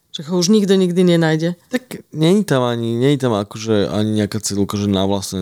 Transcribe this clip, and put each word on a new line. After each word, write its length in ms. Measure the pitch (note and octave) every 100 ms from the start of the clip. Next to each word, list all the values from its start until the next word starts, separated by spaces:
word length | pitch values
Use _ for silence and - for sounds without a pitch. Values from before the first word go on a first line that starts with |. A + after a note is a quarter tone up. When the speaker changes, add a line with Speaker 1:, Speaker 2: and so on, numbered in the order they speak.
| _
Speaker 1:
že 120 | -
ho 120 | D3
už 140 | F3+ E3+
nikto 240 | A3 G3
nikdy 320 | G3 F#3 F3 F3+
nenájde? 540 | E3+ E3 D#3+ E3 F3 _
Speaker 2:
Tak 180 | B3+ - - -
není 300 | D3+ D#3+ G3+
tam 200 | G#3 C3+
ani, 340 | B2 A#2 A#2 A#2
není 200 | C3 C#3+
tam 160 | C3
akože 560 | G#2 G#2 A2 A2 G#2+ F#2+
ani 280 | G2+ G#2+ G#2+
nejaká 220 | G2+ G#2+
cedulka, 380 | - G2+ G2 G#2
že 100 | G2+
na 180 | G2
vlastné, 320 | G2 G2 F#2+ F#2+